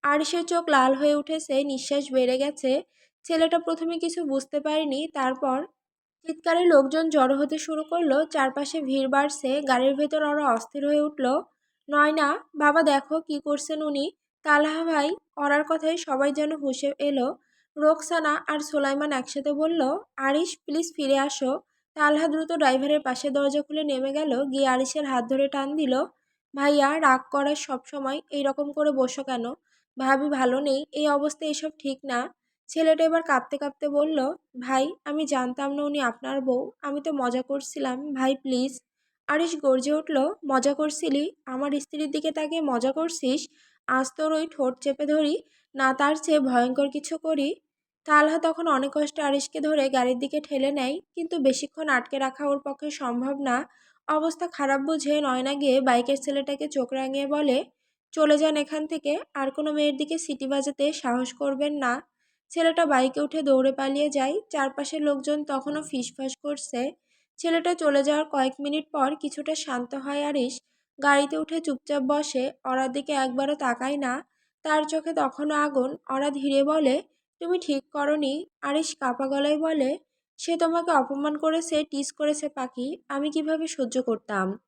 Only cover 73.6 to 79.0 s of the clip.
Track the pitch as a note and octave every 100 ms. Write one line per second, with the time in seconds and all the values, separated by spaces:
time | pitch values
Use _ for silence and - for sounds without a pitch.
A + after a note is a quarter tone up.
73.6 | C#4 A#3+ C4 C#4+ C4+ B3+ - _ _ _
74.6 | D#4 D4+ D4+ D#4+ D#4+ D#4 C#4 C4 D4 D4+
75.6 | D4 C4+ B3+ D4+ _ C4+ C#4+ C#4+ C#4 C4+
76.6 | C#4 D#4 C#4+ C#4 - _ _ _ E4+ F4+
77.6 | F4+ C#4 - D4 C#4+ D4+ C#4+ C#4+ F#4+ _
78.6 | C#4 D4 D#4 -